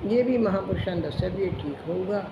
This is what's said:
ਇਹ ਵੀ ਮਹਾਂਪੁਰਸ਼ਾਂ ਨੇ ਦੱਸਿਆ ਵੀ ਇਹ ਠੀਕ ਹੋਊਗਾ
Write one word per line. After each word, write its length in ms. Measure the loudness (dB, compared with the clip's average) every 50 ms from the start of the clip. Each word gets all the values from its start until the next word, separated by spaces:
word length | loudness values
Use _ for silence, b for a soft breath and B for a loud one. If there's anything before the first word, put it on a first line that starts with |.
| 0 4
ਇਹ 140 | 4 4 4
ਵੀ 140 | 4 4 4
ਮਹਾਂਪੁਰਸ਼ਾਂ 580 | 4 4 2 2 0 0 -2 -2 0 -2 -2
ਨੇ 60 | -2
ਦੱਸਿਆ 280 | -2 -4 -2 -2 -2 -2
ਵੀ 140 | 0 0 -2
ਇਹ 80 | -2 -2 -4 -4
ਠੀਕ 120 | -6 -8 -6 -6 -4
ਹੋਊਗਾ 360 | -2 -2 -2 0 -2 -2 -2 -6